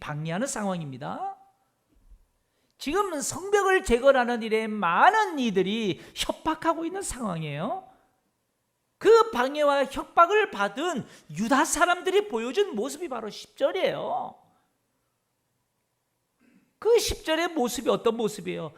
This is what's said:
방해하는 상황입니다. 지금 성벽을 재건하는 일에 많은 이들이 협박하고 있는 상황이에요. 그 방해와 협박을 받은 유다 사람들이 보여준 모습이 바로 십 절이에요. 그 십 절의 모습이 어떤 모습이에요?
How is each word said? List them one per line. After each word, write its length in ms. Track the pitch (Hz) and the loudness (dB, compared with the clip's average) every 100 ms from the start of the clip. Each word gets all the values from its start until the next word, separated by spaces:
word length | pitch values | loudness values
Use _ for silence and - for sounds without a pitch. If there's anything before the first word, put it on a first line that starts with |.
방해하는 460 | - 147 160 175 269 | -10 -8 -6 -6 -6
상황입니다. 880 | 226 202 180 147 131 156 247 381 392 _ _ _ _ _ _ _ - _ _ _ _ _ - | -4 -6 -6 -8 -10 -10 -8 -10 -12 _ _ _ _ _ _ _ -20 _ _ _ _ _ -12
지금 440 | 262 359 403 302 | -4 -2 -2 -4
성벽을 640 | - 277 392 403 381 370 | -6 -6 0 2 4 2
재건하는 580 | - 247 277 269 240 240 | 2 4 6 4 2 -2
일에 240 | 220 220 220 | -2 -2 -2
많은 720 | 214 175 180 320 440 415 302 | -2 0 6 6 6 0 0
이들이 640 | 233 190 185 226 208 156 - | 0 0 0 0 -2 -4 -8
협박하고 680 | - - - 320 320 330 320 | -8 -6 -4 -4 -2 -2 -2
있는 180 | 330 381 | -4 -6
상황이에요. 840 | - 247 220 165 156 143 208 381 - _ _ _ _ _ _ _ _ _ _ - | -8 -8 -6 -6 -6 -6 -6 -8 -12 _ _ _ _ _ _ _ _ _ _ 0
그 320 | 381 453 453 | 6 8 6
방해와 560 | 240 262 302 294 277 269 | 2 -2 2 2 2 0
협박을 640 | - - - 339 415 403 | -4 -2 4 6 6 2
받은 560 | 208 202 240 349 277 - - - | 0 -4 -2 -4 -4 -8 -16 -14
유다 340 | 151 220 277 | -6 2 2
사람들이 640 | 302 302 339 359 370 381 415 | 2 2 2 2 0 0 0
보여준 460 | 226 233 392 392 | -4 -2 0 -2
모습이 340 | 220 262 294 339 | -2 -6 -8 -10
바로 220 | 240 214 | -8 -10
십 260 | - - - | -14 -14 -2
절이에요. 800 | 294 370 254 147 - - - - _ _ _ _ _ _ _ _ _ _ _ _ _ _ _ _ _ _ _ _ _ _ _ - | -2 2 -2 -2 -4 -6 -8 -14 _ _ _ _ _ _ _ _ _ _ _ _ _ _ _ _ _ _ _ _ _ _ _ -4
그 180 | 427 466 | 2 4
십 260 | - - | 2 -6
절의 240 | - 320 349 | -2 0 0
모습이 420 | 330 240 - 240 | -2 -2 -2 0
어떤 260 | 196 233 226 | 0 0 0
모습이에요? 560 | 214 - 180 170 160 | -4 -6 -10 -10 -10